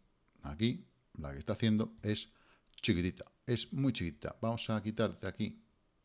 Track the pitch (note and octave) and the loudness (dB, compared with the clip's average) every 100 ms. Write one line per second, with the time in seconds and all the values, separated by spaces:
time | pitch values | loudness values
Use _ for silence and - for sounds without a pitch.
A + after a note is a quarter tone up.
0 | _ _ _ _ - D2+ A#2 E3+ - _ | _ _ _ _ -8 0 0 0 -8 _
1 | _ - C#2+ C#2 - G2+ A2+ G#2+ A2 - | _ -10 -8 -6 -4 2 4 4 2 -2
2 | G#2+ G#2+ - _ _ _ _ - - F2+ | -2 -2 -4 _ _ _ _ -2 2 2
3 | F2+ - - _ - A#2 - C#3 C3+ A2 | 2 -2 -12 _ -2 -2 -2 0 0 0
4 | E2+ D2+ - - A2+ A#2 - G#2+ G#2 A2 | -2 -4 -8 -4 -2 -2 0 0 0 0
5 | G#2 E2+ F#2+ - A2 - _ _ _ _ | 0 0 -6 -4 -4 -6 _ _ _ _